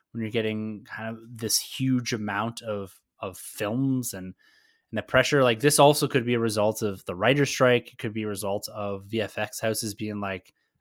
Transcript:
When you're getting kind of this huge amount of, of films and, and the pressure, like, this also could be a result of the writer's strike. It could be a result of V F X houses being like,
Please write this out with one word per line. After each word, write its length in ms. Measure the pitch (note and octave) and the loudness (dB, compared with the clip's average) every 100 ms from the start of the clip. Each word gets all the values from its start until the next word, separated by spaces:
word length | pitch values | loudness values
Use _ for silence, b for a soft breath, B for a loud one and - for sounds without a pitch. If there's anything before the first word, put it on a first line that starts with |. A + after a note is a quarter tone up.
| _ | _
When 100 | A#2 | -8
you're 80 | A2 | -4
getting 540 | A2+ A2 G#2+ A2 G#2 | -2 -2 -4 -6 -10
kind 240 | - - A2 | -14 -12 -10
of 100 | A2+ A2+ | -12 -16
this 300 | A#2+ A#2 - | -10 -4 -2
huge 540 | - - C3 B2+ A#2 | -4 -4 0 0 0
amount 500 | A#2 G#2 G2+ A2+ A2+ | -4 -4 -4 -4 -6
of, 360 | A2+ G#2 F#2+ - _ _ | -8 -8 -8 -14 _ _
of 180 | G2+ F2+ | -12 -12
films 800 | - - G#2 A#2+ C3+ C3 A#2+ | -16 -6 -4 0 0 -2 -4
and, 200 | F#2+ F#2 - b b b b _ | -8 -12 -16 b b b b _
and 60 | A2 | -6
the 60 | |
pressure, 400 | - C3 B2+ D3 | 2 4 6 4
like, 160 | B2+ A2+ | 4 4
this 180 | C#3+ C#3+ | 4 8
also 300 | C#3+ D3 C#3+ | 8 6 2
could 160 | C3+ | 0
be 80 | A#2+ | 2
a 60 | A#2+ | 0
result 420 | A#2 G#2 G#2 A2 | 2 2 2 0
of 240 | G#2+ F#2+ | -4 -4
the 100 | - | -8
writer's 360 | F2+ A2 C#3+ C#3 | 0 2 4 2
strike. 420 | - B2+ A#2+ - | 4 4 4 0
It 60 | - | -8
could 160 | A#2 | -8
be 80 | G#2+ | -6
a 60 | G#2+ | -6
result 400 | G2+ G#2 G2+ - | -4 -4 -4 -6
of 360 | G#2+ G2+ G2 | -8 -6 -6
V 160 | G2+ A2 | -6 -4
F 160 | G2+ - | -4 -6
X 240 | G#2+ - | -8 -4
houses 340 | A2+ A2 A2 | -4 -2 -6
being 240 | G2 G#2+ G#2 | -6 -8 -6
like, 360 | G2+ F#2+ - _ _ _ | -6 -8 -12 _ _ _